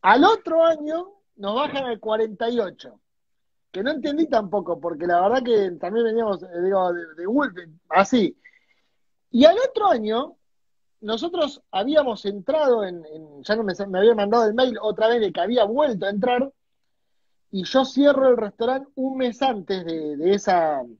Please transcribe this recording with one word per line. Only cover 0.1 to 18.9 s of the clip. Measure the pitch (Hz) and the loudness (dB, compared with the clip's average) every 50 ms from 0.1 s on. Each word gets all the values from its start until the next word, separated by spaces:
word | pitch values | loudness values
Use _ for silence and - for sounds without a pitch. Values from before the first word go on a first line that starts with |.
| 214 254 302 | 6 6 6
otro | 403 453 - - 349 330 330 330 | 6 4 2 0 -2 2 4 4
año | 330 320 302 294 302 311 339 359 392 _ _ _ _ _ | 4 2 0 -4 -6 -6 -6 -8 -10 _ _ _ _ _
nos | _ 202 196 214 | _ -8 -4 -4
bajan | 247 294 302 285 277 269 | -2 -4 -4 -4 -6 -6
al | 247 233 202 | -6 -8 -8
cuarenta | - 220 214 220 220 220 208 175 233 | -4 -4 -2 -2 -2 -4 -4 -6 -6
y | 233 247 240 | -4 -2 -2
ocho, | 208 180 147 _ - 123 110 _ _ _ _ _ _ _ _ _ _ _ _ _ _ _ | -4 -4 -8 _ -20 -20 -20 _ _ _ _ _ _ _ _ _ _ _ _ _ _ _
que | - 180 | -10 -6
no | 208 269 | -4 -4
entendí | 311 277 220 302 285 302 330 | -4 -4 -6 -6 -2 -2 -2
tampoco, | 311 269 226 214 180 190 208 175 175 170 151 | 0 0 -2 -2 0 -4 -4 -2 -4 -8 -6
porque | 143 175 170 143 165 | -6 -8 -6 -4 -2
la | 175 175 175 | 0 2 2
verdad | 185 202 240 262 247 | 2 2 2 0 0
que | 247 233 208 196 185 175 151 | 2 2 2 2 0 -4 -6
también | - 175 202 233 233 | -8 -4 -2 0 0
veníamos, | 226 220 226 226 214 196 175 180 | 0 0 -2 -2 -2 -4 -6 -8
eh, | 185 175 170 175 | -12 -8 -4 -2
digo, | 190 196 190 185 180 175 | 0 0 0 0 0 -2
de, | 175 170 160 156 | -4 -8 -14 -14
de | 160 175 | -10 -6
Wolf, | 190 233 285 294 247 180 180 175 165 156 _ _ _ | -2 0 0 -2 -2 -6 -12 -20 -20 -20 _ _ _
así. | 156 180 196 - - 247 196 147 - _ _ - _ _ _ _ _ _ _ _ _ _ _ _ _ _ _ _ | 2 2 2 4 2 2 2 0 -2 _ _ -20 _ _ _ _ _ _ _ _ _ _ _ _ _ _ _ _
Y | - 233 269 | 2 6 6
al | 320 370 440 523 | 6 6 6 -2
otro | 523 494 453 415 | -2 -2 0 2
año, | 392 320 240 214 214 220 233 277 330 339 _ _ _ _ _ _ _ _ _ _ _ _ _ | 2 2 0 0 -2 -2 -2 -4 -6 -10 _ _ _ _ _ _ _ _ _ _ _ _ _
nosotros | 214 208 220 226 294 339 349 359 302 285 285 - _ _ | -8 -6 -6 -6 -6 -6 -4 -4 -4 -4 -4 -14 _ _
habíamos | - 190 208 262 302 302 285 254 214 196 - | -6 -4 -2 2 2 2 2 2 -4 -4 -6
entrado | 202 202 202 180 - 277 311 302 269 240 226 202 | -8 -8 -6 -4 -2 0 2 4 2 2 2 0
en, | 185 180 170 160 156 | -4 -8 -12 -14 -16
en, | 156 160 160 151 143 143 | -18 -18 -18 -20 -20 -18
ya | 139 - 208 | -4 -4 -2
no | 226 226 | -2 0
me, | 196 180 180 202 | -4 -4 -6 -6
me | 196 185 | -4 0
había | 185 202 233 233 | 4 4 4 6
mandado | 214 202 202 220 240 226 | 4 2 2 2 2 2
el | 214 208 | 2 2
mail | 240 262 254 226 - | 2 0 0 0 -4
otra | - 214 202 208 220 | -4 -4 -2 0 2
vez | 226 240 240 | 2 2 2
de | 214 190 | 0 -2
que | 156 185 | -2 -2
había | 175 196 240 247 214 | -2 0 2 2 2
vuelto | 202 226 277 302 285 233 175 190 | 2 2 0 0 0 0 -2 -4
a | 196 | -4
entrar, | 208 208 185 247 247 254 269 277 _ _ _ _ _ _ _ _ _ _ _ _ _ _ _ _ _ _ _ _ | -2 -2 0 0 0 0 -2 -4 _ _ _ _ _ _ _ _ _ _ _ _ _ _ _ _ _ _ _ _
y | - 190 175 | -8 -8 -8
yo | - - 262 254 | 0 0 0 0
cierro | 262 - 254 285 285 277 269 262 262 | 0 0 2 4 4 4 4 4 4
el | 247 | 4
restaurante | 240 220 202 - _ 233 233 262 269 269 _ | 4 2 -2 -6 _ -4 -2 -2 -4 -6 _